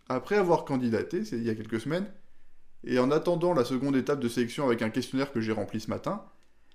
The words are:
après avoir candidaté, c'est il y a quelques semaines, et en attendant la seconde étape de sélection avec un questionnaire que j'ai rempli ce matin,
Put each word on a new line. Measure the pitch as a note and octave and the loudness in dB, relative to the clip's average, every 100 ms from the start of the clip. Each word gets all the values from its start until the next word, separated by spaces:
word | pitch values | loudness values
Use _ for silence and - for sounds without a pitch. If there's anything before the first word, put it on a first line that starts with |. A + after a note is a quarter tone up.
| - | -4
après | B2+ - G#3 | -4 0 2
avoir | F3+ D#3 | 4 4
candidaté, | - C3+ B2 A2 - F3 G#3+ | 2 0 2 0 0 -4 -4
c'est | A#2 | -2
il | |
y | A#2 | -2
a | A2 | -4
quelques | A2 A2+ | -4 -4
semaines, | C#3 E3 G3+ - - - - - - - - | -2 -2 -4 -10 -16 -16 -16 -14 -16 -12 0
et | B2 | 4
en | B2+ | 4
attendant | D3+ E3 F3 F3 | 4 4 2 4
la | E3+ A#2+ | 4 2
seconde | C3 C#3 C#3 | 2 2 2
étape | A#2+ C#3+ | 2 0
de | A#2+ | 0
sélection | A#2 A#2 - C#3+ | 0 -2 0 2
avec | A#2 | 2
un | A2 | 0
questionnaire | A#2+ A#2+ C3 C3+ | -2 -2 -2 -2
que | A#2 | -2
j'ai | A2 | 0
rempli | G#2+ G2+ A2 | -2 -2 -6
ce | G#2+ | -4
matin, | G2+ - G3+ - - - - - | -4 -4 -6 -8 -20 -20 -20 -20